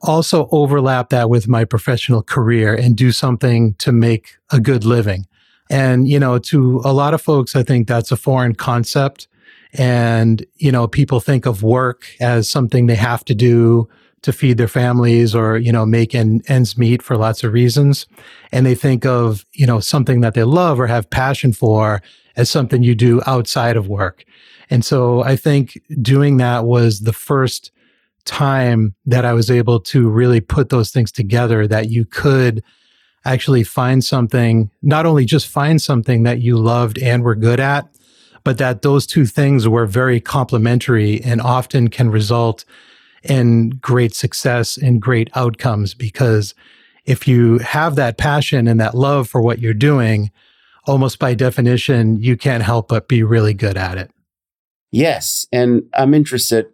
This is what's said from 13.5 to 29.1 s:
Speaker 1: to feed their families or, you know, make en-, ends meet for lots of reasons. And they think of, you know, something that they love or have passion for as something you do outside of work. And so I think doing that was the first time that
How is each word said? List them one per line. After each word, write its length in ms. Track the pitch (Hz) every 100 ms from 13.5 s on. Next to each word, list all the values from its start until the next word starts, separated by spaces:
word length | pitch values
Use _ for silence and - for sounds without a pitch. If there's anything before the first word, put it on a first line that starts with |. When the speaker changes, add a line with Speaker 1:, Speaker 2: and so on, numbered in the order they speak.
| 117 113 117 113 _ _ _
Speaker 1:
to 100 | -
feed 260 | - 135 120
their 100 | 117
families 640 | - 123 123 120 117 113
or, 220 | 113 110 110
you 160 | 120
know, 140 | 113 110
make 280 | 113 113
en-, 280 | 123 110 110 -
ends 300 | 131 117 120
meet 260 | 117 120
for 140 | - 120
lots 260 | 113 110
of 120 | 120
reasons. 520 | 113 120 120 143 139 - _ - - -
And 140 | 127 131
they 80 |
think 320 | 123 143 127 135
of, 400 | 123 117 104 -
you 140 | - 127
know, 140 | 117
something 400 | - 147 127 123
that 140 | 117
they 100 | 117
love 340 | 113 165 175 127
or 100 | 123
have 200 | 120 104
passion 440 | - 131 135 135
for 500 | 113 117 107 107 104 - _ _ -
as 140 | 123
something 320 | 165 123 131
you 120 | 120
do 280 | 117 120 120 131
outside 500 | 131 113 135 120 113
of 120 | 98
work. 360 | 98 95 - _ _ _ - _
And 160 | 127
so 380 | - 139 123 120
I 140 | 123 135
think 440 | 156 143 127 - - 156
doing 340 | 113 135 143 135
that 280 | 123 123
was 360 | 117 120 117 101
the 140 | 113
first 560 | - - 143 127 - - _ _ _ _ _ -
time 680 | - 139 135 123 117 107 -
that 180 | -